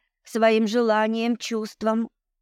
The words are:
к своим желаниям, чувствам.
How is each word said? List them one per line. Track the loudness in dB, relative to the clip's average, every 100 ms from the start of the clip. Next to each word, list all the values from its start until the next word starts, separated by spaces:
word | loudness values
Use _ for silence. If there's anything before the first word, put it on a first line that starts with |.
| _ _
к | -10
своим | 0 4 4 2
желаниям, | 0 2 2 0 -2 -2 -4
чувствам. | -4 -8 -8 -6 -2 -2 -4 -10 _ _